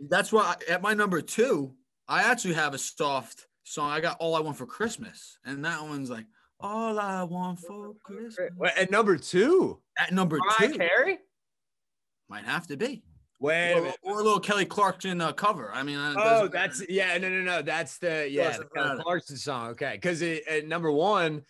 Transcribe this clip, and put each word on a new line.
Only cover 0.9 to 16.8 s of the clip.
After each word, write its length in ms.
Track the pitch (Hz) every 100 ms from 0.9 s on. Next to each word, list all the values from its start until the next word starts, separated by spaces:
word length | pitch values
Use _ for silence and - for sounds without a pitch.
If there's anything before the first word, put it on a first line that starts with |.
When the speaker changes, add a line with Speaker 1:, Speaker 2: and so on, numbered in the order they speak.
Speaker 1:
number 260 | 208 208 170
two, 540 | - - 254 175 135 - _ _ -
I 140 | 160
actually 320 | 208 247 190
have 180 | 160 151
a 60 | 135
soft 680 | - - 147 135 120 - - _
song. 260 | - - 147
I 100 | 151
got 160 | 165 -
All 160 | 165
I 60 | 160
Want 160 | 156 139
for 80 | 120
Christmas. 720 | - 226 220 101 - - -
And 180 | 127 139 160
that 160 | 165
one's 260 | 151 143 131
like, 140 | 117 110 _ _ _
"All 380 | 202 220 226 214
I 240 | 202 190
want 360 | 180 175 180 180
for 320 | 202 208 208 -
Christmas." 480 | - 202 226 185 175 180
Speaker 2:
Wait, 160 | 180 170
at 120 | 185
number 280 | 202 208 170
two? 600 | - 180 247 370 117 85 _ -
Speaker 1:
At 140 | 170
number 260 | 185 185 151
Speaker 2:
Mariah 340 | 185 220 233
Speaker 1:
two. 60 | 262
Speaker 2:
Carey? 400 | 170 208 330 370 _ _ _ _ _ _ _ _ _ _ _
Speaker 1:
Might 140 | 101 104
have 200 | 151 170
to 80 | 143
be. 240 | 240 269 _ - _ -
Speaker 2:
Wait 320 | 139 165 175
a 40 | 175
Speaker 1:
Or, 40 |
Speaker 2:
minute. 140 | 139 -
Speaker 1:
or 180 | - 208
a 20 |
little 160 | 214 202
Kelly 240 | 196 202
Clarkson, 560 | 180 - 196 180 190 175
uh, 120 | 160
cover. 400 | 143 208 185 107
I 80 | 117
mean, 160 | 143 143
uh, 140 | 147
it 40 | 147
Speaker 2:
Oh, 40 |
Speaker 1:
doesn't 280 | 220 226 190
Speaker 2:
that's, 280 | 175 190 -